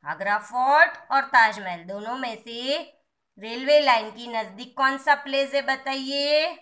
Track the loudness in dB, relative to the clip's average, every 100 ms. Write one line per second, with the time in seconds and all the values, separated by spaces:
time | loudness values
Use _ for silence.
0 | -8 -4 0 0 0 0 4 6 6 2
1 | -2 -2 4 4 4 2 -10 -12 -10 -10
2 | -8 -8 -8 -10 -12 -10 -4 -4 -6 _
3 | _ _ _ _ -12 -8 2 4 6 2
4 | 0 -14 -10 -8 -8 -12 -16 -2 -2 -2
5 | 0 0 2 -2 -2 -2 -2 -6 -4 -8
6 | -6 -4 0 0 0 -6